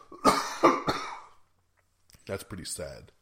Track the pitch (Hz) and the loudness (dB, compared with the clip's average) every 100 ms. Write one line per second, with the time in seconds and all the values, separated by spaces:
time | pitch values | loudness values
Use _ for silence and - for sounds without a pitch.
0 | - - - - - - - - - - | -20 2 4 4 2 4 4 4 0 -4
1 | - - - - - _ _ _ _ _ | -6 -12 -16 -20 -20 _ _ _ _ _
2 | _ - - 98 - 95 - - 78 67 | _ -18 -8 -8 -8 -10 -8 -8 -8 -10
3 | - _ | -18 _